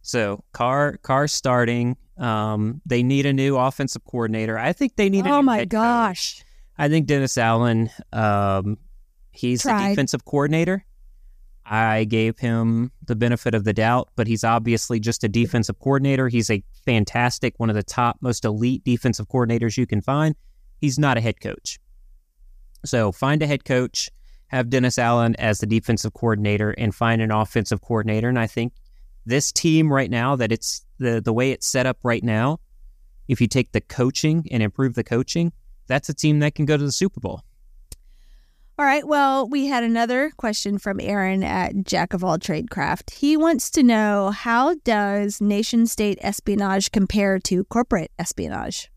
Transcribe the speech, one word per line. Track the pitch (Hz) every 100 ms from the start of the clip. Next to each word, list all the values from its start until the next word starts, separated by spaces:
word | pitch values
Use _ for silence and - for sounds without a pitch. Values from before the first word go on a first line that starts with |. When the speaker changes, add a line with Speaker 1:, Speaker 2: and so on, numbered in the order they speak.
Speaker 1:
So | - 123 104 101 _
Carr, | - 123 135 147 -
Carr's | - 135 147
starting. | - 135 123 117 120 120 131 _ -
Um, | 120 110 107 104 107 135 -
they | 120
need | 123 139 139
a |
new | 135 135 135
offensive | 131 - 135 - -
coordinator. | 123 113 110 110 113
I | 127
think | 180 277 -
they | 202
need | 196 277
a |
Speaker 2:
Oh | 285
Speaker 1:
new | 269
Speaker 2:
my | 220
Speaker 1:
head | 175
coach. | 220
Speaker 2:
gosh. | 233 240 220 180 - - - - - -
Speaker 1:
I | 147
think | 160 143
Dennis | 143 135 -
Allen, | 117 113 120 113 113 - -
um, | - 107 101 101 98 98 107 - - - _ -
he's | - 123 123
the | -
Speaker 2:
Tried. | 214 196
Speaker 1:
defensive | 104 135 131 -
coordinator. | 147 143 156 175 196 - - - - - - - - -
I | 107 113 110 107
gave | 113 113 -
him | 120 113 113 113 123 - -
the | 110
benefit | 120 117 123 110
of |
the | 104
doubt, | 110 110 123 - -
but | 110
he's | 113
obviously | 117 117 113 113 - 117
just | 110 -
a | 113
defensive | 113 117 123 110 -
coordinator. | 131 139 139 135 127
He's | 117 107
a | 104 - - -
fantastic, | 117 104 120 123 - 123 -
one | 113
of | 107
the |
top, | 98 - 120 -
most | 123 117 110
elite | 107 120 131
defensive | - 120 127 - 107
coordinators | 131 117 117 117 107
you | 120
can | 104
find. | 110 139 156 151 - - - -
He's | 147 127
not | 143 117
a |
head | 113 -
coach. | 110 - - - _ - - - _ _ - - - - -
So | 123 107
find | - 135 151
a | 151
head | 139 -
coach, | 127 127 - - - - - _
have | 131 120
Dennis | 131 123 120
Allen | 120 120 117 113
as | 113 104
the | 107
defensive | 113 - 110 107
coordinator, | - 117 104 104 104 107
and | - 110 -
find | 117 113
an | 110
offensive | 107 107 120 101 104
coordinator. | - 113 110 107 117
And | 127
I | 113
think | - 120 - - - - - -
this | 131 -
team | - 170 156 156
right | 135 127
now, | 120 123 139
that | 110
it's | 113 - - - -
the, | 127 117
the | 117
way | 113 131
it's | 127 -
set | 131 127
up | 123
right | 123 117
now, | 117 110 127 160 - - - - - - -
if | 123
you | 117
take | 131 123
the | 107
coaching | - - 127 - 156 165 156
and | 120
improve | 107 - 135 120
the |
coaching, | 110 120 131 170 170 - - - -
that's | 156 -
a | 147
team | 156 147
that | 147 -
can | 147
go | 151
to |
the | 143
Super | - 190 -
Bowl. | - - - _ - - - - - - - - _ _ - -
Speaker 2:
All | 285
right. | 285 285
Well, | 294 269 269 240
we | 285 277
had | 262
another | 233 233 233 254 302 -
question | 220 208 208 202
from | 208 196
Aaron | - 202 190 190
at | 190 185 175 196
Jack | 185 175 170
of | 175
All | 180 160
Tradecraft. | - 156 - - 147 165 -
He | - 285 311
wants | 330 320 -
to | -
know, | 247 226 214 202 196
how | 208 233 233 269 330 -
does | 214 202 202 208 -
nation | 208 202 226 233 226
state | - 208 185
espionage | - 202 - 202 196 190 190
compare | 208 190 214 202 190
to | - 180 -
corporate | 233 240 202 160 -
espionage? | 170 - 175 - - - -